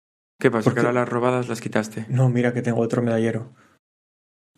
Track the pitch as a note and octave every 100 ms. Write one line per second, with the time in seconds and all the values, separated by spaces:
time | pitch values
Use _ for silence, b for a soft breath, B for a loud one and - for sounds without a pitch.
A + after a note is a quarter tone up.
0 | _ _ _ - C3 A2+ A2 A#2+ A#2+ B2
1 | A#2+ A#2+ B2 B2+ B2 A#2 - A2 G#2+ -
2 | A2 B2+ C3 A#2+ A#2+ A#2+ A#2+ A#2 A#2 A#2+
3 | A#2 A2+ A2+ A2+ - - b b _ _
4 | _ _ _ _ _